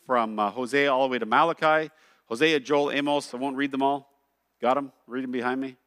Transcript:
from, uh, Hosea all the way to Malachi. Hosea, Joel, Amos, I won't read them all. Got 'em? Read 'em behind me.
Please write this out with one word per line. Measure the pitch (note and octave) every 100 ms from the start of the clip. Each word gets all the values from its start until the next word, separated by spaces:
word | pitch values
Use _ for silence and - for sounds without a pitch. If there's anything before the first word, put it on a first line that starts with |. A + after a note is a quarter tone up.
| -
from, | B2 A2+ G#2+
uh, | G#2
Hosea | A2 B2 C#3 C#3+
all | C3 C3+
the |
way | B2
to | A2
Malachi. | B2 E3 D#3+ D#3+ D#3 D3+ _ _ _ -
Hosea, | A2+ D#3 D3+
Joel, | B2 D3 C#3+
Amos, | C3 C#3+ D3 C#3
I | B2
won't | C#3 C3+
read | C#3
them | C3+
all. | C3+ C#3 - _ _ _ _ _
Got | A#2+ C3
'em? | C#3 _ -
Read | B2
'em | C3
behind | B2+ A#2+ C3
me. | C3+ B2+